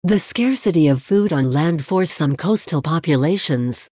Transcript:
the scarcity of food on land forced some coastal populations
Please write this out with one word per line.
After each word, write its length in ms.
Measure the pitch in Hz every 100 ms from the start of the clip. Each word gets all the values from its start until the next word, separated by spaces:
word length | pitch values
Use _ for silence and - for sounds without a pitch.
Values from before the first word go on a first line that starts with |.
the 160 | 180 208
scarcity 680 | - - 247 262 208 165 151
of 160 | 131
food 280 | - 202 208
on 200 | 147 131
land 340 | 135 165 165 135
forced 300 | 185 180 -
some 200 | 147 139
coastal 460 | 175 214 - 151
populations 1040 | 147 165 - 139 147 190 - 127 123 117 -